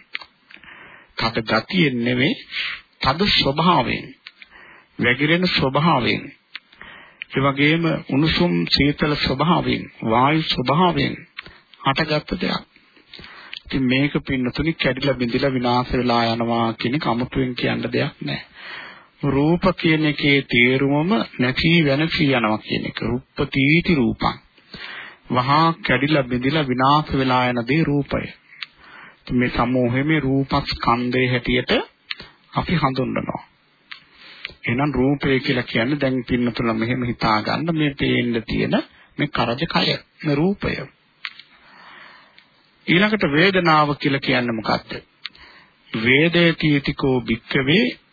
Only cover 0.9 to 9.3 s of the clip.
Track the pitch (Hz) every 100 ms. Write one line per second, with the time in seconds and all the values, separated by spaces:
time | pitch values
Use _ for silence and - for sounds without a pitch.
0.9 | - - - 113 120 110 107 - 190 151
1.9 | 123 120 123 139 262 - - - - -
2.9 | _ - 151 202 - 143 147 165 160 117
3.9 | 110 - - - - - - - - _
4.9 | - 120 123 147 170 180 - 139 139 165
5.9 | 143 117 107 - - _ - _ - -
6.9 | - - - - - 139 135 147 165 165
7.9 | - - 135 160 - 175 175 - - 139
8.9 | 143 156 147 -